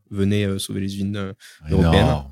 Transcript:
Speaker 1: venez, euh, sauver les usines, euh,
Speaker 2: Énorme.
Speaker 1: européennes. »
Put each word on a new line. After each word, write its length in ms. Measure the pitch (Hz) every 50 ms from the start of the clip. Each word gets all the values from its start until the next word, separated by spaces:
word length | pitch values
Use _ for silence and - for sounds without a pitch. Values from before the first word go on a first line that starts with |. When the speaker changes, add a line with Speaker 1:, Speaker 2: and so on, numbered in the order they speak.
| _ -
Speaker 1:
venez, 340 | 104 98 98 98 101 104 104
euh, 140 | 98 98 98
sauver 240 | - - 104 98 95
les 120 | 98 98
usines, 220 | 101 98 98 101
euh, 160 | 104 98 95 98 - - - - - 76 76
Speaker 2:
Énorme. 160 | 80 78 80
Speaker 1:
européennes. » 320 | 80 80 80 78 78 76 73 69 69